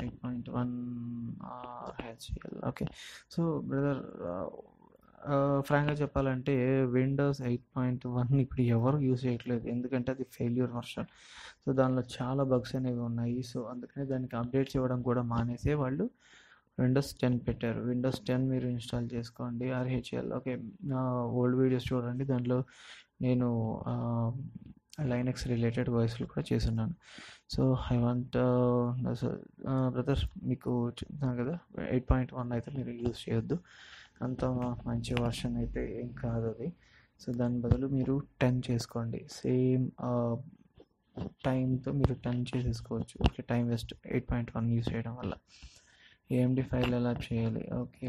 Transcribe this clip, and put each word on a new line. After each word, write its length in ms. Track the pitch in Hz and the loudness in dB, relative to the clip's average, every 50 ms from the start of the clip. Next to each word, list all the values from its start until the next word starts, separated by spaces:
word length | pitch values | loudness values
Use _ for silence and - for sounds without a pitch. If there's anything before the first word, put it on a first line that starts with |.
| 120 | -8
eight 120 | 120 - - - | -8 -8 -8 -8
point 240 | 123 123 120 117 120 120 123 | -6 -6 -6 -6 -4 -2 -2
one 120 | 123 123 123 123 123 123 120 120 120 120 120 117 117 117 117 - - 123 | -2 -2 -2 -4 -6 -6 -6 -6 -6 -6 -6 -6 -6 -8 -8 -8 -10 -12
or 400 | 123 123 123 123 123 123 123 123 127 127 - | -10 -10 -10 -10 -10 -10 -10 -10 -8 -8 -8
హెచ్సిఎల్? 520 | 113 113 - - - - - - - - - - 127 | -10 -10 -12 -10 -10 -10 -8 -8 -10 -8 -6 -4 -4
ఓకే, 180 | 139 - - - - - - - - - - - - | -4 -4 -6 -6 -8 -10 -18 -18 -18 -20 -20 -8 -2
so 60 | - 170 165 151 139 - 127 131 | -2 0 0 0 -2 -2 -2 0
బ్రదర్, 280 | 139 139 143 139 127 - - - - 95 87 | 2 2 2 2 0 -4 -8 -10 -8 -6 -4
uh, 160 | 87 92 87 - - - - - 50 50 - - - - _ - - - - 143 143 | -4 -4 -4 -6 -8 -10 -16 -18 -20 -20 -20 -20 -20 -20 _ -20 -20 -10 -4 2 2
uh, 260 | 139 139 143 139 139 139 - | 4 4 4 4 2 2 4
ఫ్రాంక్గా 300 | 147 143 147 147 147 147 143 | 4 4 4 4 2 2 0
చెప్పాలంటే 520 | 135 - 139 135 135 131 127 127 143 139 127 123 131 135 135 131 123 120 127 | 0 2 2 2 2 2 0 0 2 2 4 4 4 4 4 4 4 4 4
Windows 400 | 131 135 139 139 143 143 139 139 131 120 | 4 4 4 4 4 2 2 0 0 -2
ఎయిట్ 160 | 120 120 - _ - 135 | -2 -2 -4 _ -2 0
పాయింట్ 300 | 127 127 123 127 - 123 123 123 | 0 0 0 -2 -2 -2 0 2
వన్ 160 | 123 117 139 139 127 | 2 4 6 4 4
ఇప్పుడు 200 | - - - 123 120 117 113 | 4 2 2 4 4 6 4
ఎవరు 200 | 117 131 143 151 139 127 | 4 4 4 4 4 2
యూజ్ 160 | 127 120 127 123 | 2 2 2 0
చేయట్లేదు, 400 | 120 117 - 123 123 113 113 - 120 | -2 -2 -2 -2 -2 -2 -2 -2 -2
ఎందుకంటే 360 | 123 123 123 135 127 120 131 131 135 | -2 -2 0 0 0 0 0 -2 -4
అది 100 | 127 - - - | -4 -8 -4 -2
ఫెయిల్యూర్ 340 | 127 120 120 127 127 120 120 120 | -2 0 2 2 2 0 0 -4
వెర్షన్. 320 | 117 - - - 117 - - - - - - - - - - _ | -8 -8 -6 -6 -8 -8 -10 -18 -20 -20 -20 -18 -18 -18 -16 _
So 160 | - 139 135 131 | -2 0 4 4
దానిలో 240 | 131 131 127 127 123 123 - - | 4 4 4 2 0 -2 -4 -6
చాలా 280 | 127 123 131 139 135 131 127 | -4 -2 0 0 2 4 4
బగ్స్ 200 | 123 120 - - 131 | 2 2 0 -4 -2
అనేవి 220 | 131 127 123 120 120 117 | -2 0 -2 -2 -2 -2
ఉన్నాయి. 280 | 117 117 117 120 120 127 127 - - | -2 -2 -2 -2 -2 -2 -4 -6 -6
So 60 | 131 117 110 127 | -8 -6 -6 -8
అందుకనే 300 | 123 120 - - 139 139 135 131 | -10 -12 -12 -8 -6 -4 -2 -2
దానికి 200 | 127 127 123 - 117 120 | -2 -2 -2 -4 -4 -2
అప్డేట్స్ 340 | 123 127 135 135 - - 135 | 0 2 2 2 2 2 0
ఇవ్వడం 200 | 127 127 127 123 120 127 | 2 2 0 0 2 2
కూడా 120 | 120 123 123 117 120 | 2 2 2 0 0
మానేసే 400 | 117 117 120 120 117 - 139 147 151 135 | 0 0 0 -2 -2 0 0 2 2 2
వాళ్ళు 220 | 127 135 156 202 247 - _ _ _ - - - - - _ _ _ _ - | 0 0 0 -2 -2 -4 _ _ _ -20 -20 -20 -20 -20 _ _ _ _ 2
Windows 260 | 127 127 131 139 139 - - - | 4 4 4 4 2 0 -2 0
టెన్ 160 | - 123 123 120 - | 0 2 2 2 0
పెట్టారు. 340 | - 117 - - 117 113 113 110 123 | -2 -2 0 0 -2 -2 -2 -2 -2
Windows 280 | 123 123 123 131 127 - - - | 0 0 0 0 -2 -2 -2 0
టెన్ 160 | 127 127 131 131 | 0 2 2 2
మీరు 160 | 131 127 127 123 | 0 0 0 -2
ఇన్‌స్టాల్ 340 | 123 120 117 - - 123 120 117 123 | -2 -4 -4 -4 -4 -4 -4 -4 -4
చేసుకోండి, 540 | 117 117 117 - - 123 123 120 117 123 127 127 127 | -6 -6 -8 -8 -8 -8 -6 -4 -4 -2 -2 -2 0
ఆర్హెచ్ఎల్. 500 | 127 127 127 123 120 - 127 123 123 117 110 127 | 0 0 -2 -2 -2 -4 -4 -4 -4 -2 -4 -4
ఓకే, 140 | - 131 123 120 117 110 - - - 147 | -4 -4 -6 -6 -6 -10 -12 -8 -4 -2
నా 80 | 131 131 131 127 123 123 120 117 117 123 | -2 0 0 0 0 0 0 0 2 4
ఓల్డ్ 160 | 123 123 127 127 | 4 4 6 6
వీడియోస్ 260 | 131 131 127 123 117 - | 6 6 4 2 0 0
చూడండి, 320 | 131 127 120 120 123 127 135 139 | 0 0 0 -2 -2 -2 0 0
దాంట్లో 260 | 131 123 123 123 123 127 131 - - - - - - - - _ _ - 127 | 0 0 2 2 2 2 0 -2 -6 -20 -20 -20 -20 -20 -20 _ _ -2 2
నేను, 220 | 127 127 123 123 120 117 117 113 110 - - - 123 | 2 4 4 4 2 2 2 0 0 -2 -2 -4 -4
uh, 380 | 120 120 120 117 117 117 117 113 117 139 139 - - - - - - _ _ _ - - 151 127 | -2 -2 0 0 0 2 2 0 0 -2 -6 -10 -12 -14 -16 -16 -20 _ _ _ -6 -4 -2 0
Linux 240 | 123 123 123 127 127 - - 131 120 | 0 2 2 0 0 -2 0 0 2
రిలేటెడ్ 360 | 117 117 113 117 131 123 120 120 | 2 2 2 2 2 0 2 4
వాయిస్లు 300 | 117 117 113 117 - 117 - | 4 4 2 2 -2 -6 -6
కూడా 120 | - 147 143 - | -4 -4 -2 0
చేసున్నాను. 420 | 123 117 110 117 113 113 110 113 - - - - - - - - - - _ - - | 0 2 2 2 2 2 0 -2 -2 -6 -12 -20 -20 -18 -18 -18 -20 -20 _ -6 -2
So 80 | - 131 131 127 - - - 123 | 2 4 4 4 2 2 2 2
I 40 | 120 120 | 4 4
want, 260 | 120 123 123 123 127 - 123 127 | 2 2 0 -2 -2 0 2 4
uh, 400 | 127 123 123 123 123 123 123 120 120 123 127 123 123 120 120 123 117 - - - - _ - - - | 4 6 6 6 4 4 4 2 2 0 -2 -2 -2 -2 -2 -2 -2 -4 -4 -8 -14 _ -10 -4 -2
uh, 160 | 135 131 131 127 123 | 0 2 2 0 0
brother, 220 | 127 123 139 139 - - - - - - 127 | 0 0 2 2 2 0 0 -2 -4 -2 -2
మీకు 220 | 127 - - - 123 120 120 120 - - | -2 -2 -2 -2 0 0 0 -2 -2 -6
చెప్తున్నాను 380 | - - - 147 139 127 123 123 | -10 -10 -6 -4 -2 -2 0 0
కదా, 140 | 120 135 170 175 - _ - - - - 123 | -2 -2 -4 -6 -8 _ -10 -6 -4 0 0
ఎయిట్ 140 | 127 123 - | 2 4 4
పాయింట్ 220 | 135 131 127 127 131 127 | 4 4 2 -2 -4 -6
వన్ 120 | 123 123 120 117 | -4 -2 -2 -2
అయితే 140 | - - 143 135 | -4 -4 -6 -6
మీరు 160 | 123 120 120 120 117 | -6 -6 -6 -4 -2
యూజ్ 180 | 120 113 - - | -2 -2 -4 -4
చేయొద్దు, 340 | - 113 113 113 113 139 175 - - - - - - - - - - _ - - 127 | -2 0 0 0 0 -2 -4 -4 -8 -20 -20 -20 -20 -20 -20 -20 -20 _ -8 -6 -4
అంత 180 | 131 - 139 127 127 123 123 123 120 120 - 123 | -4 -2 -2 -2 0 0 -2 -2 -4 -4 -4 -4
మంచి 260 | 120 117 117 117 127 120 120 | -4 -4 -2 -2 -2 0 0
వెర్షన్ 320 | 120 117 - - 123 120 117 | 0 -2 -2 -4 -2 -2 -2
అయితే 220 | 117 117 - 123 127 120 98 113 | -2 -2 -2 -4 -4 -4 -6 -6
ఏం 100 | 120 123 123 - - | -8 -8 -8 -6 -4
కాదు 260 | 117 113 117 113 113 110 | -2 -2 -2 -2 -2 -4
అది. 140 | 113 117 170 175 _ _ _ - - _ _ _ - - | -4 -6 -8 -8 _ _ _ -20 -20 _ _ _ -14 -8
So 120 | - 123 120 | -6 -2 0
దాని 200 | 123 120 123 123 117 | 0 0 0 0 2
బదులు 240 | 120 123 123 135 135 139 135 | 2 2 2 2 0 0 0
మీరు 200 | 127 - 135 139 - - _ - 135 | 2 2 0 0 -2 -4 _ 0 2
టెన్ 160 | 127 123 127 127 - | 2 2 2 0 0
చేసుకోండి, 520 | 123 117 - - - 120 117 117 - - - - - - | -2 -2 -2 -4 -6 -4 -4 -4 -6 -8 -10 -12 -12 -6
సేమ్, 480 | - 127 127 127 127 127 127 127 127 - - - - 123 | -2 0 2 4 4 4 4 4 2 0 -4 -6 -4 -2
uh, 240 | 123 120 120 117 117 117 - - - - - _ _ - - _ _ _ _ _ - - - - - _ - 139 | 0 0 0 0 -2 -4 -6 -10 -16 -20 -20 _ _ -20 -20 _ _ _ _ _ -10 -8 -8 -8 -8 _ -2 0
టైమ్‌తో 440 | 131 131 131 131 127 127 - 135 143 139 | 0 2 2 0 0 0 -2 -2 0 2
మీరు 160 | 131 127 127 - - 123 | 2 2 2 0 -2 -2
టెన్ 180 | 123 123 123 - | -2 -2 -2 -2
చేసేసుకోవచ్చు. 640 | - 127 120 123 117 117 - - 117 113 117 - - - - - | 0 0 0 0 -2 -2 -4 -6 -4 -4 -4 -6 -2 2 2 2
ఓకే, 140 | - - 123 - 120 | 2 2 -4 -2 0
టైమ్ 140 | 120 120 120 117 | 0 2 2 0
వేస్ట్ 220 | 113 - - - - - - - | -2 -2 -6 -12 -12 -8 -4 -4
ఎయిట్ 160 | 127 - - 123 | -2 -2 -2 -2
పాయింట్ 200 | 120 117 - - 120 | -2 -2 -4 -2 -2
వన్ 100 | 113 117 117 | 0 2 2
యూజ్ 140 | 117 113 120 117 | 2 0 0 -2
చేయడం 220 | 113 113 113 117 123 120 | -2 -4 -6 -6 -6 -6
వల్ల. 100 | 98 - - _ _ - - - - - - _ _ _ - - - - _ _ - 131 | -6 -6 -6 _ _ -20 -20 -20 -20 -20 -20 _ _ _ -20 -20 -20 -20 _ _ -2 2
ఏఎండి 280 | 123 127 127 131 131 127 - | 2 4 4 4 2 0 0
ఫైల్ 240 | - 127 123 123 123 120 | 0 0 2 2 2 2
ఎలా 140 | 120 120 120 - - | 2 0 0 -2 -2
చేయాలి? 360 | - 120 113 113 113 113 113 - - - 123 | -2 0 0 0 0 0 -2 -4 -4 -4 -4
ఓకే 240 | 123 123 - - 131 | -4 -6 -8 -8 -8